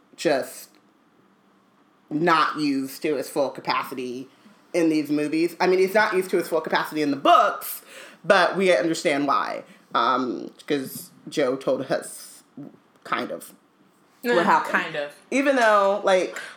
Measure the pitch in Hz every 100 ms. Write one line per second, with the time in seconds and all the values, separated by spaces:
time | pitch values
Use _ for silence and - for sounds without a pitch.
0 | _ - 165 139 120 - - _ _ _
1 | _ _ _ _ _ _ _ _ _ _
2 | - 151 170 160 147 151 147 135 135 -
3 | 151 135 131 156 135 - 151 - - 131
4 | 127 123 131 _ - _ _ 175 165 156
5 | 143 147 151 160 175 - 185 185 190 214
6 | 214 185 185 180 165 160 - 165 156 156
7 | 143 135 311 349 320 - - - - -
8 | - - 160 196 170 180 190 170 160 160
9 | 170 143 143 110 60 53 - - _ 127
10 | 120 131 127 82 - - - 143 131 -
11 | - - - 151 127 135 - 131 - 147
12 | - - - - _ - - - _ _
13 | - - - 85 - - _ _ _ _
14 | _ _ 233 180 190 160 - 190 170 156
15 | 147 - - 254 277 262 226 208 196 202
16 | 196 185 165 - -